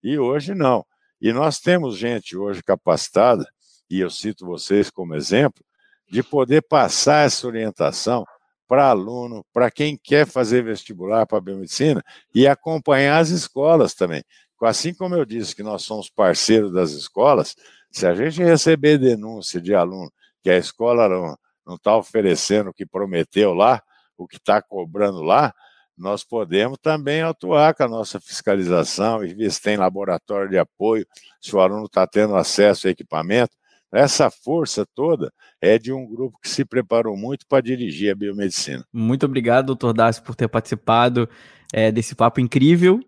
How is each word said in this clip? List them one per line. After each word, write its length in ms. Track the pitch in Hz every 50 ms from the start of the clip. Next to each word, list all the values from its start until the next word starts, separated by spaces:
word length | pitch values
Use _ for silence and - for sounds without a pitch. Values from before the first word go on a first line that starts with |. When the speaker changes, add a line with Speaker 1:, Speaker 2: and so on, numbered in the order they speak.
Speaker 1:
E 160 | - 110 143 151
hoje 380 | 127 120 135 147 139 175 202
não. 280 | 185 151 131 123 104 - _ _ _ _ _ _ _
E 120 | - 110
nós 280 | 117 127 151 160 143 -
temos 360 | - 175 180 180 156 131 107
gente 400 | 92 113 117 120 107 - - 87
hoje 280 | 92 101 101 98 90 -
capacitada, 840 | - 98 - _ 90 82 78 - - - 92 110 123 120 95 - - _ _ _ _ _ _ _ _
e 120 | 87 95
eu 100 | 92 87
cito 340 | - - - 107 101 _ 92
vocês 460 | 87 87 82 - - 98 104 101 -
como 240 | _ - 92 85 78
exemplo, 500 | 76 71 - 92 120 147 131 - _ _ _ _ _ _ _ _ _ _ _
de 100 | 92 117
poder 400 | - _ - 143 127 120 143 156
passar 640 | - _ 160 147 120 92 - - - 139 147 151 147
essa 220 | 127 - - -
orientação 800 | 123 113 113 110 107 95 - 85 71 69 - - 113 123 120 98 _ _ _ _ _ _ _ _
pra 220 | _ 127 135 139 135
aluno, 560 | 120 98 92 110 120 123 120 120 117 107 - _
pra 180 | _ 120 123 113
quem 260 | _ - 147 151 147
quer 300 | - _ - 143 147 151
fazer 380 | 185 - 127 123 107 120 123 120
vestibular 600 | 113 110 98 - - 107 87 90 98 110 113 110
pra 160 | _ - 104
biomedicina, 640 | 90 98 98 95 95 85 - - - 156 143 95 - _ - - _ _ _
e 140 | 113 131 139
acompanhar 720 | 143 _ _ 160 160 156 - - 143 131 139 143 147 160
as 100 | 165 156
escolas 680 | 180 170 - - _ 131 143 156 165 160 120 - -
também. 300 | - 92 87 82 71 - _ _ _ _ _ _ _
Assim 320 | 117 113 107 - - 165
como 220 | 175 _ 190 180 180
eu 100 | 175 143
disse 300 | 107 110 117 104 - -
que 80 | -
nós 200 | 104 107 107 92
somos 280 | - - 110 107 92 -
parceiros 640 | _ - 104 90 85 - - - 110 110 104 98
das 180 | 87 92 90 80
escolas, 640 | 73 73 - - _ 98 117 147 143 104 - - - _ _ _ _ _ _ _
se 180 | _ - 95 90
a 60 | 87
gente 280 | 95 127 160 151 165
receber 560 | 180 170 165 151 - 165 160 147 135 151 151 143
denúncia 640 | 131 127 120 107 104 110 113 104 92 - - 90
de 120 | 85 92
aluno 380 | 101 92 87 90 92 95 90 - _ _ _ _ _ _
que 80 | _ 95
a 80 | 90 90
escola 500 | 82 - - _ 113 120 120 120 113 101
não, 280 | 92 92 90 82 71 _ _ _ _ _ _
não 140 | 82 90 87
tá 180 | _ 107 107
oferecendo 760 | 113 101 - - 113 101 95 85 76 - - 101 107 104 95
o 40 | -
que 100 | _ 98
prometeu 720 | - - 95 101 98 90 85 80 _ - 101 107 98 87
lá, 260 | 87 101 120 127 110 _ _ _ _ _ _ _ _
o 80 | 90
que 140 | - - -
tá 200 | _ - 107 104
cobrando 640 | - _ 104 95 87 80 80 104 107 101 98 87
lá, 320 | 78 80 98 135 151 120 - _ _ _ _ _ _ _ _
nós 280 | _ 87 95 104 101 -
podemos 520 | _ 120 113 104 82 85 98 107 127 135 -
também 400 | _ 156 156 151 143 139 147 160
atuar 500 | 160 165 156 _ - 180 170 147 151 160
com 120 | 160 - 143
a 40 | 120
nossa 300 | 113 113 107 - - 98
fiscalização 1080 | _ - - - - - 98 98 92 87 90 85 78 - - - 101 113 113 110 101
e 80 | 85
ver 180 | 87 104 113 101
se 100 | - -
tem 140 | - 104 104
laboratório 720 | 104 95 92 92 98 101 95 87 - _ - 104 101 98 98
de 80 | 95 90
apoio, 480 | 82 _ _ _ 98 110 113 110 95 _ _ - _ _ _ _
se 140 | - - -
o 60 | 98
aluno 280 | 92 92 101 107 107 101
tá 160 | _ 98 92
tendo 300 | - - 107 107 104 101
acesso 540 | 92 82 - - - 101 104 95 - - 95
a 20 |
equipamento. 640 | 87 _ - _ 78 78 80 87 104 120 120 110 _ _ _ _ _ _ _ _
Essa 380 | - 113 139 139 - - 147 117
força 540 | - _ _ 123 147 170 156 - - 104 101 _ _
toda 380 | - 139 165 165 123 80 64 _ _ _ _ _ _
é 180 | - 92 107 113
de 140 | 113 123
um 140 | 135 135 127
grupo 320 | 110 110 117 131 127 110 _
que 80 | _ -
se 140 | - - 135
preparou 520 | - - 127 113 _ 117 113 113 113 101
muito 300 | 98 104 123 139 - _ _
pra 120 | 143 135
dirigir 500 | 120 117 131 123 120 95 73 71 202 208
a 60 | 196
biomedicina. 680 | 196 202 202 196 202 202 190 - - - - 67 64 - _
Speaker 2:
Muito 320 | - 117 110 113 127 135 -
obrigado, 420 | 139 131 131 113 117 120 131 131
doutor 280 | 135 131 - - 120 113
Dácio, 280 | 113 113 117 113 -
por 120 | _ - 117
ter 140 | - 123 110
participado, 800 | - 117 - - - 107 _ - 113 117 120 123 123 120 117 113 _ _ - - _ _ _ _
é, 180 | - 110 110 110
desse 240 | 107 117 110 - -
papo 260 | - - 117 - -
incrível 600 | 127 113 - 135 131 151 170 170 180 180 190 240 262